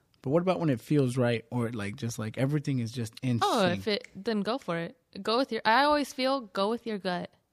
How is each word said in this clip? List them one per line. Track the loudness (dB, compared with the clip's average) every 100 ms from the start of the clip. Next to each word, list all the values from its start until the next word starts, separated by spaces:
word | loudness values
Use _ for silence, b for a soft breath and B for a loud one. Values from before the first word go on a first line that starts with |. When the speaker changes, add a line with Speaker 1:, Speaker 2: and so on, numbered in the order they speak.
| b _
Speaker 1:
But | 0
what | 2
about | 2 2
when | 2
it | 0
feels | 2 2 4 2
right | 2 0 -2
or, | -4 -4
like, | -4 -6 -6
just, | -6 -6
like, | -6 -2
everything | 0 0 -2 -2
is | -2
just | -6 -8 -4
in | -2 2
Speaker 2:
Oh, | 2 4
Speaker 1:
sync? | 2 2
Speaker 2:
if | -2
it, | -4 -6 -8
then | -2 -2
go | -2 -4
for | -4 -6
it. | -6 -12 _ -8
Go | -2 0
with | 0
your, | 0 4
I | 6
always | 6 4 0
feel, | -2 0 -2
go | -4 -2 0
with | -2 -4
your | -6
gut. | -4 -4 -6 _ _